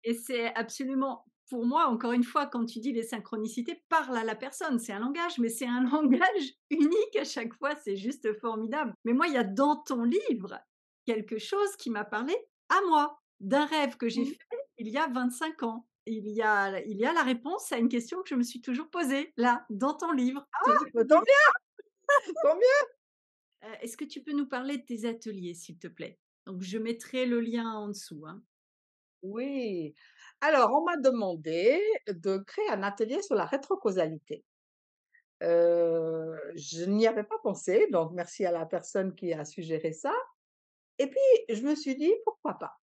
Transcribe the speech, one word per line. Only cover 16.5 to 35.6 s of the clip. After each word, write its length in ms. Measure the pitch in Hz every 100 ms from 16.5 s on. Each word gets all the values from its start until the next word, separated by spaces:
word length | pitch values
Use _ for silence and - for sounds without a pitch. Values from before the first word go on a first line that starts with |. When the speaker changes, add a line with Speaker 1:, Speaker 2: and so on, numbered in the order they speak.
| 208 196 190 214
Speaker 1:
il 100 | 202
y 60 |
a 80 | 247
la 100 | 339
réponse 500 | 262 240 277 392 -
à 60 | 247
une 100 | 233
question 340 | 240 233 359
que 60 | 381
je 60 | 262
me 60 |
suis 180 | 240 247
toujours 260 | 262 247 311
posée, 420 | 359 285 277 311 -
là, 300 | 240 240 -
dans 240 | 202 262
ton 180 | 294 -
livre. 340 | 285 247 269 -
Speaker 2:
Ah ! 60 | 294
Speaker 1:
Tu 80 | 480
vois 140 | 605 -
Speaker 2:
Bah, 100 | 233
Speaker 1:
comme 40 | 254
Speaker 2:
tant 80 | 311
Speaker 1:
il 60 |
est 20 | 466
<laughs> 1080 | 554 605 - _ - - _ - 571 -
Speaker 2:
mieux ! 0 | 370
Tant 120 | 285 339
mieux ! 300 | 494 571 480 _ _ _ _ _ _ _
Speaker 1:
Heu, 100 | 214 220
est-ce 160 | 240 -
que 80 |
tu 180 | 262 285
peux 100 | 302
nous 140 | 285 277
parler 300 | 254 269 277
de 60 |
tes 220 | - 233 233
ateliers, 480 | 226 226 196 180
s'il 240 | 170 - 160
te 100 | 175
plaît ? 300 | 170 160 - _ _ -
Donc 160 | 185
je 160 | 185 220
mettrai 480 | 226 233 - 254 254
le 140 | 240
lien 300 | 233 233 226
en 160 | 220 208
dessous, 360 | 202 - 156 156
hein. 160 | 190 _ _ _ _ _ _ _ _
Speaker 2:
Oui. 720 | 185 214 269 277 233 180 151 - _ _ - _
Alors, 320 | 294 294 214
on 120 | 277
m'a 120 | 330 339
demandé 880 | 262 240 196 165 156 165 208 320 415 427 -
de 300 | 175 196 190
créer 300 | 196 - 427
un 120 | 208
atelier 380 | 196 202 220 294
sur 120 | 392
la 100 | 220
rétrocausalité. 1000 | 165 277 - 392 220 185 160 160 _ 156 _ _ _ _ _ _ _ _ _ _
Heu, 920 | 170 170